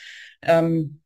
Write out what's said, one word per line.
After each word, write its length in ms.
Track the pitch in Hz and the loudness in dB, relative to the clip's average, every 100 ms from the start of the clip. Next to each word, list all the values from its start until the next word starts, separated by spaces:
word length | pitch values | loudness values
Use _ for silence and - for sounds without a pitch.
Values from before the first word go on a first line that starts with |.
| - - - - | -20 -20 -20 -8
ähm, 600 | - 165 165 165 151 - | 0 2 2 -2 -4 -10